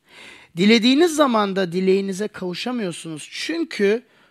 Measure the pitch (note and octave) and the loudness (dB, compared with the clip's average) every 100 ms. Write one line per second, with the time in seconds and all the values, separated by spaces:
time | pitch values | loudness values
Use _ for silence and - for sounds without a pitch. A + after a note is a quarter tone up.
0 | _ - - - - E3 G3+ A#3 A#3 C4+ | _ -20 -20 -20 -14 0 4 6 6 4
1 | F4 D4+ C#4+ A3 G3+ F#3+ F#3 F3+ F#3+ G3 | 2 2 2 2 0 -2 -2 0 2 2
2 | G3 F#3 G#3 - F3+ F3 A#3 B3 F#3+ D#3+ | 0 -6 -8 -8 -10 -8 -8 -6 -6 -8
3 | E3 D3+ - - - E4 E4 - G3+ A3+ | -12 -12 -12 -12 -8 -6 -6 0 0 0
4 | - _ _ | -6 _ _